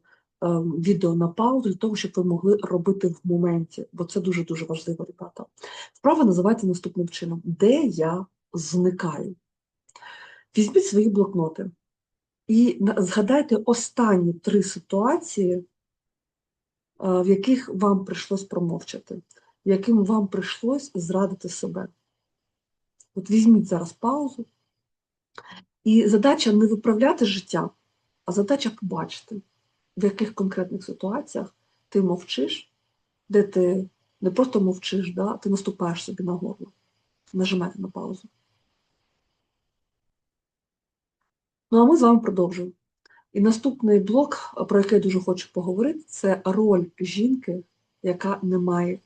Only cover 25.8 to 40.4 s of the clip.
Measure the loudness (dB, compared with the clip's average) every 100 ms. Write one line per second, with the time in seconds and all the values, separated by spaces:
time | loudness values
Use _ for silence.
25.8 | 2 4 6 4 4 2 2 4 4 2
26.8 | 0 2 2 2 0 -2 -6 -6 -6 -10
27.8 | _ _ _ _ -6 -2 0 -2 -4 -8
28.8 | -8 -8 -8 -12 -16 -16 -16 _ _ _
29.8 | _ -4 -2 -2 -4 -2 -4 -4 -6 -8
30.8 | -12 -10 -6 -6 -8 -10 -12 _ _ _
31.8 | _ 0 0 0 -6 -6 -4 -6 -14 _
32.8 | _ _ _ _ -2 2 2 2 0 0
33.8 | -4 _ _ _ -2 0 0 2 0 -2
34.8 | -4 -4 -4 -4 -4 -4 -2 -2 -4 -6
35.8 | -4 -6 -8 -8 -6 -6 -8 -12 -16 _
36.8 | _ _ _ _ _ -4 -2 -2 -4 -8
37.8 | -12 -10 -12 -12 -16 _ _ _ _ _
38.8 | _ _ _ _ _ _ _ _ _ _
39.8 | _ _ _ _ _ _